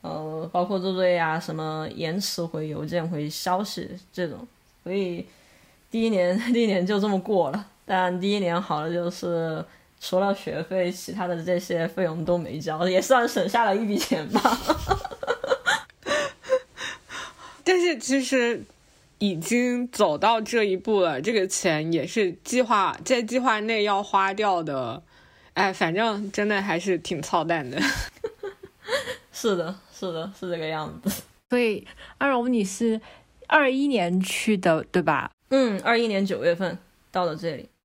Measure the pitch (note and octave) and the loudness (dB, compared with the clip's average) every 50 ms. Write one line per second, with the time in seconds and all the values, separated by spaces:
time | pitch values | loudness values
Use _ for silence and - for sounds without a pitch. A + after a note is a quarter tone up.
0 | - D#3+ D#3+ D#3 D#3 D#3 D#3 D#3+ D#3+ E3+ - F3 F3+ F#3+ G3+ F#3+ F3+ F#3+ F#3 F#3 | -10 -8 -8 -8 -8 -8 -8 -8 -8 -2 0 -2 0 0 -2 -2 -2 -2 0 2
1 | F#3 F3+ F3 E3+ E3 D#3+ D#3 E3+ - - D#3 D#3+ D#3 D#3 D#3 D#3 D#3 D#3+ - - | 2 2 4 4 2 0 0 -2 -4 -6 -6 -6 -6 -6 -6 -6 -8 -8 -6 -6
2 | E3 D#3+ E3 G3+ G3 - - - E3+ E3 - D#3+ D#3 D#3 D3+ D#3 D#3 D#3 E3 F3 | -6 -4 -4 -4 -4 -4 -4 -4 -6 -4 -4 -6 -6 -6 -6 -6 -6 -2 -2 -2
3 | D#3+ E3 F3 D3 D3+ D3+ D3+ - - F#3 F3+ F#3+ G#3 F#3+ - F#3 - - F#3 F#3 | -2 -2 -4 -4 -4 -6 -6 -6 -2 0 0 0 -2 -4 -6 -10 -10 -10 -12 -16
4 | - _ _ F#3 F3+ D#3 - - A#3+ - _ _ _ _ _ _ _ F3 F#3 G3+ | -18 _ _ -6 -6 -6 -6 -12 -16 -18 _ _ _ _ _ _ _ -4 -2 -2
5 | F#3+ F3+ F3 E3+ - - - _ _ _ - _ - _ _ _ _ _ - A3+ | -2 -2 -4 -8 -10 -14 -18 _ _ _ -20 _ -20 _ _ _ _ _ -2 0
6 | A3+ A3+ G#3+ F#3 F3 F3 F#3 G#3+ A#3 A#3+ B3 A#3 A#3 G#3+ G3 F#3 F3+ F#3 G#3+ G3+ | 2 2 2 4 4 4 2 2 2 2 4 4 4 4 4 2 2 2 2 2
7 | G3+ G#3+ G3 F#3+ F#3+ - G#3+ F#3 E3 C3+ D3 G#3 G3+ - _ _ _ - G3 F#3 | 2 2 2 0 0 2 2 2 2 2 -2 -6 -8 -10 _ _ _ 0 0 2
8 | F#3 F3+ F3+ F3+ F#3 G3+ G#3 G#3 F#3+ F3 E3+ F3 G3 - D#3+ D3 D3+ E3 E3+ F3 | 2 2 0 0 0 0 2 2 2 0 0 0 0 -2 -2 -2 -2 -2 -2 -2
9 | E3+ F3 F3 - - F3 E3+ E3 E3 D#3+ D#3+ D#3 E3+ - - - _ _ _ _ | -2 -4 -4 -4 -4 -2 -2 -2 -2 -2 -4 -6 -8 -12 -16 -20 _ _ _ _
10 | - - F#3 F#3 G3 G3 G3 G3 - - - - E3 - F#3 F#3+ F3 F3+ F#3 - | -6 0 0 2 2 2 0 -2 -4 -6 -6 -6 -6 -2 0 0 0 0 -2 -6
11 | - - F#3 G3 F#3 F3+ F3 E3 D#3+ F3+ F3+ F3 F3+ - F3+ E3 E3 E3 - F#3 | -10 -10 -6 -4 -4 -4 -4 -4 0 0 0 0 0 -2 -2 -2 -2 -2 -2 -2
12 | F#3+ E3 D#3+ F3 D#3+ F3 F3 F3 D#3+ - A#2+ D#3 C#3+ D#3 D#3 D#3+ F3+ F#3 F#3 F#3 | -2 -2 -2 -2 0 0 0 0 0 -4 -8 -6 -6 -6 -2 0 0 4 4 2
13 | F#3 - C4 B3 A#3 A#3+ - G#3+ F3+ A3 - A#3 A#3 G3+ F#3+ G#3+ A3+ G3+ G#3 E4 | 6 6 6 6 6 2 0 0 0 2 2 2 4 4 2 2 0 0 0 -2
14 | - - - D#3+ D3+ - G3+ G#3 - - - B3 - - D#4 - - - G4 G4 | 0 0 -2 -2 -2 -2 -2 2 4 4 2 2 0 -2 -2 0 0 -2 -2 -2
15 | - - - - - - B4 - - - C5 - - F#5 G#5+ G#5 - - _ _ | -2 -12 -12 -10 -4 -4 -4 -4 0 -2 -2 0 2 0 0 0 -2 -12 _ _
16 | - C#5+ C#5+ D5+ D5 C#5 - _ - C5 C5 B4+ B4+ _ _ - - - - - | -6 -2 -2 -2 -2 -4 -8 _ -2 -2 -2 -2 -2 _ _ -12 -12 -12 -12 -14
17 | _ - - - - - - - - - - - - F4 F#4 F4+ F4 F4 D#4 A3+ | _ -14 -14 -12 -12 -14 -16 -20 -20 -20 -20 -2 2 4 4 4 4 2 0 -2
18 | - - C4+ C#4 B3+ B3 C4+ B3+ A#3+ A#3 A#3 - G#3 - - _ _ _ _ _ | -2 0 0 0 2 2 2 2 4 2 0 -2 -6 -14 -20 _ _ _ _ _
19 | _ _ _ _ G#3 G3+ F3+ D#3+ E3 - A3+ A#3+ B3 B3 B3 B3 B3 A#3+ - - | _ _ _ _ 0 0 0 -2 -2 0 2 2 2 2 0 -2 -4 -4 2 2
20 | G#3 E3+ D3+ C#3+ F#3+ A3 A#3 A3+ G#3+ - A#3 A3+ G#3+ G3+ F#3+ F#3 - A3 G#3+ G3 | 2 2 4 2 2 2 2 2 0 0 0 0 2 2 0 -2 0 2 4 4
21 | F3+ E3 D3 C3 D3+ G#3+ A#3 G#3 F#3 F#3+ - - - F#3 D#3 D3+ D#3 E3 E3 D#3+ | 4 2 2 -2 -2 0 0 0 0 0 -2 0 0 2 2 2 0 0 0 0
22 | B2 - - A#3 G3+ F3+ E3 - _ - A#3+ B3+ B3+ A#3+ A#3 G3+ F#3+ E3 - - | 0 -2 0 0 0 0 -2 -6 _ -2 0 0 2 4 4 2 4 2 0 -4
23 | E3 - C4 A#3+ A#3+ G#3+ A#3 B3+ B3 C4 A3 G#3+ G#3 A3 A3+ G#3+ G#3 G#3 G3+ G3 | 0 0 2 2 2 0 -2 0 2 2 2 2 0 0 0 0 2 2 2 0
24 | G3+ - - G3 G3 G3 G3 G3+ G#3+ G3+ F#3 E3+ E3 D3+ C#3 C3 B2+ A2+ A#2 D#3 | 0 2 2 2 2 2 0 0 0 2 2 0 0 -2 -4 -4 -4 -4 -6 -10
25 | - _ _ - - - - - - - _ D#3+ G3 F#3+ F#3+ - F#3+ E3 E3 G3+ | -14 _ _ -20 -20 -20 -20 -20 -20 -6 _ 0 0 0 2 0 0 0 2 2
26 | A3+ A3+ G#3 G3+ G#3+ G3 - - G#3 G#3 G#3 G3 G3 G3+ E3 E3+ F3+ G3+ F#3 D#3+ | 0 0 0 -2 -6 -6 -2 -2 0 2 0 0 0 0 -2 -2 0 0 0 0
27 | - - F3+ E3+ E3 - - E3+ D#3 E3 E3+ D#3+ C#3 B2 - - D4 - C3+ - | 0 -4 -6 -6 -2 0 0 0 2 2 0 -2 -2 -4 -2 0 0 0 0 -2
28 | - - _ - - A4 - _ - G4 - _ - - _ _ - - A#4 C#5+ | -6 -10 _ -10 -12 -12 -10 _ -12 -12 -12 _ -20 -20 _ _ -6 -4 -4 -4
29 | C5 B4 B4 - - _ - - - A3+ G3 F3 D#3+ E3 F#3+ F#3+ - _ - - | -4 -6 -10 -12 -14 _ -14 -4 0 0 0 0 -2 -4 -6 -10 -16 _ -12 -8
30 | G3+ F#3 E3 D#3+ E3 G3 G3 - F#3+ F3+ F3 E3 D#3+ D#3 D#3+ D3 D3+ D#3 D#3 - | -8 -6 -6 -6 -8 -8 -10 -10 -6 -6 -6 -4 -4 -6 -4 -6 -6 -8 -10 -6
31 | - G3 - - - _ _ _ _ _ B3 B3 A#3+ A3+ G#3 - - - - - | -4 -4 -4 -4 -12 _ _ _ _ _ 0 2 2 2 0 -4 -8 -14 -20 -20
32 | - - - _ C4 C#4 C4+ A#3+ A#3+ B3+ B3 A3+ G3 F#3+ - - A#3 A3+ A3 A3 | -20 -20 -6 _ 0 0 2 2 2 2 2 0 0 -2 -2 0 0 0 0 0
33 | - - - - _ _ _ _ - - - D#4 C#4+ C4 C4 C4+ C#4+ C#4+ C4 G#3+ | -4 -14 -20 -20 _ _ _ _ -2 2 4 4 4 4 2 2 2 2 2 2
34 | F3 F3 F3+ F#3+ F#3 - - - - A3 G#3+ F#3+ F#3+ F3+ D#3+ D#3 - - - F3+ | 2 2 2 0 0 0 -4 -2 2 2 0 4 4 4 4 4 0 0 0 2
35 | D#3 D#3+ D3+ C3 - - _ _ _ _ C4 C4+ C4 A#3 G3+ F#3 - A3+ A#3 A3+ | 2 4 2 2 0 -4 _ _ _ _ 2 4 4 4 0 0 2 2 2 4
36 | A#3+ A3 G3+ G3 G3+ F#3+ F3+ G#2 B2 E3+ E3+ E3+ F#3+ E3+ F3+ - _ _ _ _ | 2 2 2 0 0 0 -2 2 2 2 2 2 -2 -4 -4 -6 _ _ _ _
37 | _ _ - F#3 F3+ E3+ D3+ - E3+ E3 D3 B2 - - _ _ | _ _ -2 -2 0 0 -2 -4 -6 -6 -6 -6 -12 -18 _ _